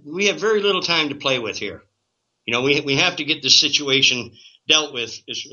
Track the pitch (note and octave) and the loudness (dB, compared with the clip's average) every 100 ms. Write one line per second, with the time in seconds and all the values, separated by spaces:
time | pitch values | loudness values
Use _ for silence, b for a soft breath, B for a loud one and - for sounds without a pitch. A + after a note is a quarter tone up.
0 | C#3 F3 G3+ D#3 G#3 G#3+ G3+ F#3 D#3+ E3 | -10 -2 -2 0 0 2 2 0 2 0
1 | D3+ - C3+ B2+ G#2+ - G2+ E2 _ _ | 0 -2 -2 -2 -2 -6 -8 -10 _ _
2 | _ _ _ _ - A#2+ C3+ C#3+ C#3+ C3+ | _ _ _ _ -4 0 2 2 2 2
3 | F3 - C#3+ D3+ - - D3+ C#3+ C#3 C3+ | 2 0 -4 -2 4 4 4 0 0 2
4 | C3+ B2+ A2+ B B B - D#3 D3 B2+ | 2 0 -6 B B B 0 0 0 -6
5 | A2+ - - A#2 - | -8 -10 -12 -12 -10